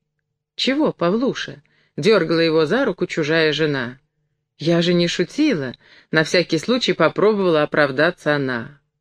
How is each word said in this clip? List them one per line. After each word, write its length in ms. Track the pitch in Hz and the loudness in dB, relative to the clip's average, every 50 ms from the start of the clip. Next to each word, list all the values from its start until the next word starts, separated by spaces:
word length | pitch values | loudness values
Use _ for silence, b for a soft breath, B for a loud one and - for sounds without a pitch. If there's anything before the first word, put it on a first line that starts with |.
| _ _ _ _ _ _ _ _ _ _ _ | _ _ _ _ _ _ _ _ _ _ _
Чего, 380 | - - 240 269 294 302 196 - | -4 -2 -2 0 0 0 0 0
Павлуша?" 680 | - 175 170 190 233 277 233 156 - - - 139 - - _ _ _ _ _ _ | 0 0 0 0 0 0 -2 -2 -4 -8 -12 -14 -16 -20 _ _ _ _ _ _
Дёргала 440 | - 143 196 220 196 165 160 165 160 | -2 2 4 4 4 4 2 2 2
его 260 | 165 165 156 160 156 | 2 2 2 2 2
за 180 | 143 190 254 277 | 2 0 0 0
руку 220 | 240 175 - 180 | -2 -2 -4 -4
чужая 460 | - - 180 156 143 160 165 160 156 143 | -4 -4 -4 -2 0 0 2 2 2 0
жена. 460 | 147 160 151 143 135 123 120 127 - _ _ _ _ _ _ _ _ _ _ _ - | 0 0 0 -2 -2 -4 -6 -10 -14 _ _ _ _ _ _ _ _ _ _ _ -6
"Я 220 | 143 165 170 170 | -2 0 0 2
же 140 | 170 175 175 | 2 2 2
не 140 | 175 175 170 | 2 2 0
шутила", 640 | - - 175 - - - 302 302 233 156 135 123 120 b b b b b b b | 0 -2 -4 -4 -2 0 0 0 0 0 -4 -6 -10 b b b b b b b
на 120 | b 160 160 | b 0 0
всякий 360 | - - 185 165 - - 156 | 2 2 0 0 0 -2 -4
случай 340 | - - 240 254 - - 180 | -2 -2 -2 0 0 0 0
попробовала 680 | - 165 151 - - 170 214 220 202 196 180 160 151 147 | 2 0 0 0 2 2 2 2 2 0 0 0 0 0
оправдаться 760 | - - 160 147 139 135 131 151 175 175 - - 151 147 | 0 0 0 0 0 0 0 0 0 -2 -2 -2 -2 -2
она. 420 | 143 139 131 127 117 113 139 143 _ _ _ _ _ | 0 -2 -4 -4 -6 -8 -10 -16 _ _ _ _ _